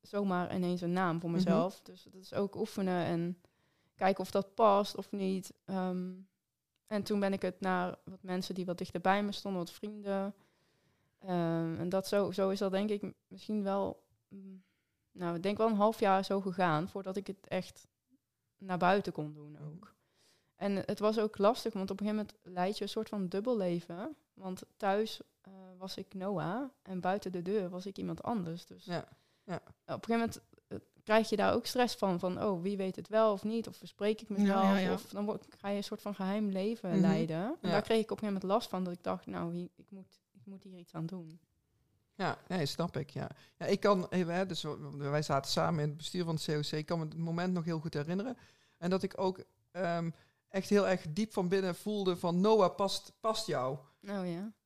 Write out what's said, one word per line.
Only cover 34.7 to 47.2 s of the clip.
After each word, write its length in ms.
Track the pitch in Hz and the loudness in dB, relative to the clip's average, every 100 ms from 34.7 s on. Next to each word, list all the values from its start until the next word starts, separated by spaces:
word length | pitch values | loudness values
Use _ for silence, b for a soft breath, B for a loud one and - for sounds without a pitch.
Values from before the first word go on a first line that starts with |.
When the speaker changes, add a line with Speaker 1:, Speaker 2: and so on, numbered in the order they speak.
| 196 | 6
Speaker 3:
ja. 160 | 185 | 4
Speaker 1:
Of 100 | 185 - | 0 -4
dan 160 | 190 | -4
wo-, 140 | 208 208 - - | -4 -4 -8 -10
ga 100 | 202 | -4
je 80 | 202 | -4
een 80 | |
soort 180 | 202 214 | -4 -8
van 120 | 208 | -8
geheim 340 | 196 190 208 214 | -4 -2 0 0
leven 420 | 190 202 226 185 | 0 -2 -2 0
Speaker 3:
Mhm. 100 | 190 | 4
Speaker 1:
leiden. 440 | 190 160 165 160 | 6 6 2 -2
En 120 | 202 339 | -4 -4
Speaker 2:
Ja. 100 | 180 | 0
Speaker 1:
daar 120 | 170 | 0
kreeg 160 | - 226 | 4 2
ik 100 | 214 | 2
op 120 | 196 | -2
een 40 | 214 | -2
gegeven 60 | 196 | -2
moment 0 | |
last 260 | 185 208 - | 0 0 0
van, 160 | 185 | -4
dat 80 | 185 | -4
ik 100 | 175 | -6
dacht, 240 | 185 185 - | -6 -6 -6
"Nou, 280 | 185 170 | -6 -6
hier, 140 | 175 180 _ | -6 -10 _
ik 140 | - | -20
moet, 300 | 196 190 _ _ | -20 -20 _ _
ik 80 | - - | -20 -18
moet 160 | 196 | -18
hier 160 | 190 180 | -18 -20
iets 160 | 175 | -14
aan 120 | 165 165 | -8 -8
doen." 340 | 190 165 165 _ _ _ _ _ _ _ | -8 -14 -18 _ _ _ _ _ _ _
Speaker 2:
Ja, 240 | - 180 117 - | -4 -2 -2 -4
nee, 180 | 180 143 | -2 -2
snap 300 | - 170 - | -2 -4 -2
ik, 140 | 117 | -6
ja. 200 | 139 - - B B | -6 -8 -10 B B
Ja, 80 | 165 | 0
ik 140 | 196 | 4
kan, 300 | 202 202 180 | 6 4 2
eh, 160 | 180 170 | 0 0
hè, 200 | 170 190 | 0 -2
dus 160 | 165 | -4
w-, 60 | 156 143 | -6 -8
w-, 160 | 147 143 143 | -10 -6 0
wij 120 | 147 | 0
zaten 280 | 151 139 139 | 2 0 2
samen 300 | - 165 165 | 0 2 2
in 60 | 151 | 0
het 80 | 147 | -2
bestuur 280 | - 180 | -6 -4
van 100 | 170 | 0
het 100 | 160 | -2
C 40 | - | 0
O 100 | 151 | -2
C. 120 | 147 | 0
Ik 140 | 151 151 | -4 -2
kan 120 | 170 | -2
me 60 | |
het 120 | 156 | -2
moment 340 | 156 | -4